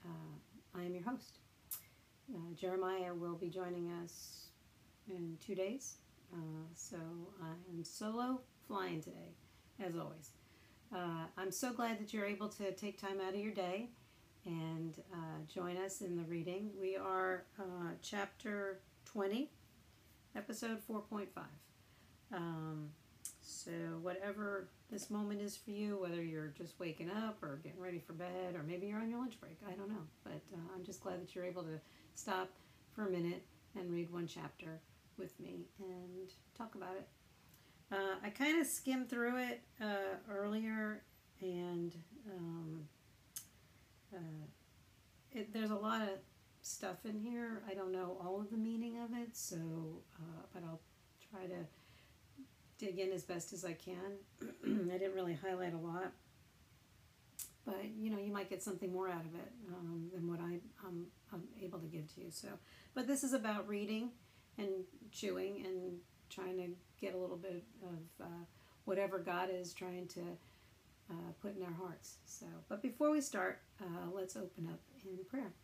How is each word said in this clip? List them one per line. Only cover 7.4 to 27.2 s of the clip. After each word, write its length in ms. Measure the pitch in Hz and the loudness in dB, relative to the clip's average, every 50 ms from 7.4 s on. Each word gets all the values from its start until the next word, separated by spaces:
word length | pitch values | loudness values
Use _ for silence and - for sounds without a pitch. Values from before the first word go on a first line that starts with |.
I 120 | 165 160 165 175 180 185 | -6 -6 -6 -6 -6 -6
am 120 | 175 170 165 | -4 -4 -4
solo 560 | - - - 214 214 220 240 247 247 262 254 - - - - - | -4 -4 -2 0 0 2 2 4 4 2 0 0 -8 -20 -20 -8
flying 320 | - 214 196 185 185 170 160 | -2 0 2 2 2 2 0
today, 380 | 151 - - - - 170 165 - - - - - - - - - | 0 -4 -8 -10 -10 -12 -14 -16 -20 -20 -20 -20 -20 -20 -6 -2
as 160 | 202 180 165 | 0 2 2
always. 360 | 170 160 147 156 160 - - - - - - - - - - - - - - 226 | 2 0 -2 -4 -8 -12 -14 -16 -18 -20 -20 -20 -20 -20 -20 -20 -20 -12 -4 0
Uh, 340 | 180 175 170 165 165 165 165 - | 2 2 2 2 2 0 -2 -2
I'm 120 | - 190 190 | -2 0 0
so 220 | 185 - - 247 | 2 2 2 2
glad 260 | 240 226 240 226 226 208 | 4 4 4 2 4 0
that 120 | 208 208 - | -2 -2 0
you're 120 | 214 202 | 0 2
able 240 | 202 208 196 214 208 | 2 2 0 0 -2
to 240 | 208 - 202 196 180 | -2 0 0 0 0
take 260 | - 208 202 196 - | 0 -2 -4 -4 -2
time 220 | - 196 196 196 190 | -2 0 0 2 2
out 80 | 185 190 | 2 2
of 60 | 208 | 2
your 140 | 202 214 208 | 2 2 2
day 360 | 196 185 175 185 202 240 240 - - - - - - - - - - - | 2 2 2 2 0 0 -4 -8 -14 -20 -20 -20 -20 -20 -20 -20 -10 -4
and, 580 | 185 170 165 160 160 165 160 165 165 156 - - - 190 | -2 0 2 2 2 2 0 0 -2 -2 -6 -10 -8 -6
uh, 320 | 170 165 160 156 156 156 | -4 -4 -2 -4 -4 -6
join 300 | 151 - 190 175 175 180 | -4 -2 0 0 2 2
us 240 | 185 381 392 - - | 2 0 0 0 -2
in 160 | 214 180 175 | 0 0 2
the 80 | 170 170 | 2 2
reading. 460 | 156 170 170 165 175 180 190 208 214 202 | 2 0 0 2 2 0 0 0 -2 -2
We 200 | 190 190 190 190 | 0 2 2 2
are, 480 | 190 190 190 190 185 185 185 185 180 175 - - | 2 2 4 4 6 6 6 4 2 0 -6 -8
uh, 340 | - 196 185 180 175 175 165 170 170 | -6 -4 -4 -2 0 0 0 -2 -2
chapter 800 | - - 214 208 202 196 - - - 226 208 202 202 196 190 190 - - - - - | -4 -2 0 0 0 0 -2 -6 -2 0 0 2 0 0 -2 -4 -8 -18 -20 -20 -20
twenty, 440 | - - 214 196 196 208 240 294 311 - - - - - - - - - - - - - - - - - | -4 2 4 4 6 6 4 2 0 -2 -16 -20 -20 -20 -20 -20 -20 -20 -20 -20 -20 -20 -20 -20 -8 -6
episode 480 | 214 214 - 226 - 233 226 226 214 - | -6 -4 -2 -2 -2 2 0 0 0 0
four 160 | - 220 208 | 0 -2 -2
point 320 | 208 - 220 208 196 180 - | 0 0 -2 -2 -2 -2 -4
five. 240 | - - - 151 143 - - - - - - - - - - - - - - 214 | -8 -8 -8 -10 -14 -18 -20 -20 -20 -20 -20 -20 -20 -20 -20 -20 -20 -10 -4 -2
Um, 580 | 180 170 170 165 160 156 160 156 151 151 147 151 - - - - - - - - - | 0 2 2 0 0 0 -2 -2 -2 -4 -6 -8 -12 -20 -20 -20 -10 -10 -10 -10 -8
so 300 | - - - - - 170 170 170 165 165 165 165 | -12 -10 -8 -8 -6 -4 -2 -2 -2 -2 -2 0
whatever 680 | 170 180 180 190 196 208 196 208 208 202 202 196 185 - - - - - | 0 -2 -2 0 -2 -2 -2 0 0 0 0 -2 -2 -6 -12 -20 -12 -6
this 200 | 226 202 - - | -6 -6 -2 0
moment 320 | 208 208 208 208 208 202 | 2 2 2 2 2 0
is 160 | 208 202 208 | 0 -2 -2
for 140 | - - - | -4 -6 -4
you, 260 | 202 202 208 208 202 | -2 0 2 2 2
whether 240 | 196 185 170 170 170 | 2 2 2 2 2
you're 320 | 170 165 160 156 151 151 143 | 0 0 0 0 -2 -2 -4
just 220 | - 170 170 - - | -6 -8 -8 -4 -2
waking 300 | 185 170 156 - 165 170 | -2 -2 -2 -2 -2 0
up 320 | 196 214 | 2 2